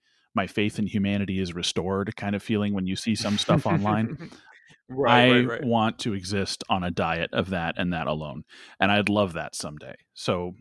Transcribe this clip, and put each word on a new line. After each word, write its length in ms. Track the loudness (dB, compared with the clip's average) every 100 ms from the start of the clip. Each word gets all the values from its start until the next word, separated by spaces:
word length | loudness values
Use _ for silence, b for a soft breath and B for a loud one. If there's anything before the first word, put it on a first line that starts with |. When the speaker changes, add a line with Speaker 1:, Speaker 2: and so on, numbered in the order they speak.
| _ _ _
Speaker 1:
my 140 | -4 -2
faith 320 | 0 0 0
in 80 | -2
humanity 520 | 0 0 0 -2 -2
is 140 | -4
restored 600 | -4 -4 -2 -2 -2 -2 -4
kind 180 | -4 -4
of 80 |
feeling 300 | 0 0 0
when 140 | 0 -2
you 100 | -2
see 180 | -2 -2
some 220 | 0 0
stuff 280 | 2 2 2
online. 520 | 2 2 2 0 -4
Speaker 2:
<laughs> 160 | -12 B B B B B -10
Right, 400 | 0 6 8 8
Speaker 1:
I 20 |
Speaker 2:
right, 160 | 6 4
right. 180 | 0 0
Speaker 1:
want 320 | 2 2 0
to 140 | -4
exist 500 | -4 -2 -2 -2 -4 -2
on 140 | -2
a 80 | 0
diet 400 | -2 0 0 -2
of 160 | -2 -2
that 260 | -2 -4 -2
and 140 | -2
that 120 | -2 -2
alone. 380 | -4 -6 -10 -14 B B B
And 120 | 2
I'd 180 | 2 4
love 240 | 2 2
that 220 | -2 -8 -8
someday. 400 | -10 -10 -14 -18 _
So 400 | -8 -4 -2 -4 -10